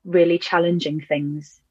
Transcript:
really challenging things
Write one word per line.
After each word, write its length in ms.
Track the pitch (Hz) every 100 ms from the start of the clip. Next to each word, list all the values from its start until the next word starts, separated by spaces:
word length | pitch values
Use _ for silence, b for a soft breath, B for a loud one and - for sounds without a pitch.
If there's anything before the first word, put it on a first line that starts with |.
really 340 | 185 175 170 170
challenging 640 | - 175 170 175 156 151
things 560 | 147 147 143 147 147 _ _